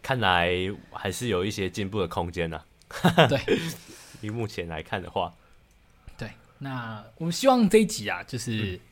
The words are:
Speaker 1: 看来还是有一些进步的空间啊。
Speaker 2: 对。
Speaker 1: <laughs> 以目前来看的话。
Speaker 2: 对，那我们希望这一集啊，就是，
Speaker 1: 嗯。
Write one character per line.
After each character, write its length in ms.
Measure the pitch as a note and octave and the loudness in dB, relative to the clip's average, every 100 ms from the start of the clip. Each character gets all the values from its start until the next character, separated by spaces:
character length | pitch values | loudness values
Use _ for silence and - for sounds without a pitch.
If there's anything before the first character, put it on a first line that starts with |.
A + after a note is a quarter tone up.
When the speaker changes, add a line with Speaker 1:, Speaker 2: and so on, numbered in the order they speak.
Speaker 1:
看 180 | - C3 | -2 2
来 320 | G2 F2+ F2 F2+ F#2 F#2 - | 4 4 4 2 -2 -6 -12
还 200 | - G2 | -6 -6
是 160 | F2 B2 | -4 0
有 180 | F2+ G2+ | 0 0
一 60 | |
些 180 | G#2+ F#2+ | -2 -4
进 200 | A2 G2 | -4 -4
步 100 | G#2+ | -2
的 80 | E2+ | -2
空 240 | - F2 | -2 -4
间 220 | F2 E2 | -4 -4
啊。 100 | D#2 - _ _ - E3+ - C3 | -6 -14 _ _ 0 2 6 4
Speaker 2:
对。 100 | B2 - D#3 E3 - | 2 0 0 -2 -10
Speaker 1:
<laughs> 400 | - - - - | -16 -20 -20 -12
以 80 | G#2+ | -8
目 180 | A2+ G#2+ | -6 -6
前 200 | - E2+ | -6 -6
来 140 | D#2+ | -8
看 200 | D#2+ G2+ | -6 -6
的 80 | F2 | -4
话。 240 | - F2 - _ - _ _ _ _ - - | -4 -4 -6 _ -20 _ _ _ _ -20 -14
Speaker 2:
对， 120 | A2 - _ _ | -14 -14 _ _
那 440 | C3+ C3 A#2 G#2+ - _ | -10 -10 -10 -12 -16 _
我 80 | E3 | -4
们 80 | |
希 140 | E3+ C4 | 2 4
望 200 | B3+ G3+ | 6 6
这 120 | A3 | 6
一 60 | G#3+ | 4
集 220 | - G2+ | -2 -4
啊， 160 | F2+ | -4
就 140 | - B2 | -6 -8
是， 380 | A#2+ A2 G2+ F2 | -4 -2 -2 -4
Speaker 1:
嗯。 40 | - | -12